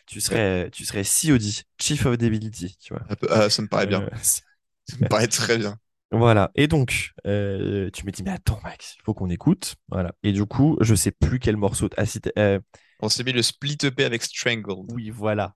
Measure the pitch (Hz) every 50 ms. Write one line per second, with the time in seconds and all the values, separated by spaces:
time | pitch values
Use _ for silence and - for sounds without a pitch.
0 | _ - - 104 104 - 117 113 107 95 92 90 87 - - - - - - 107
1 | 98 - - - - 160 143 120 104 104 98 - - _ _ - - - 151 143
2 | - 135 120 117 117 113 110 107 110 110 107 - 87 90 - _ - - - -
3 | - - 104 - - - - 110 107 107 110 - 110 101 - 101 98 101 95 92
4 | 98 - - - - - - - - _ _ _ _ _ _ _ _ - - 123
5 | 135 101 107 107 110 113 - - 135 113 117 113 104 104 104 107 _ _ _ _
6 | _ _ - 113 117 117 113 104 95 - - - 143 151 165 151 131 117 - -
7 | - - - - - - 101 104 101 101 98 95 98 98 101 101 95 90 - -
8 | - 98 92 - 92 95 95 - - - 110 104 - - - - - - - -
9 | _ - 107 - 98 90 87 82 - 151 175 - - - - - _ - - 92
10 | 90 87 - _ - 104 98 98 104 104 - - 135 156 156 - - 113 107 98
11 | - 101 - _ - - - 127 - 120 107 107 101 95 - - 110 101 - -
12 | 107 104 - 107 - - - 104 104 101 98 95 - _ - - _ _ _ _
13 | - 107 - - 123 127 131 120 110 - - _ - 143 147 147 - 139 127 139
14 | 135 131 117 113 - - - - - 123 117 110 101 101 95 95 95 117 117 120
15 | 113 107 110 117 104 107 107 104 98 90 -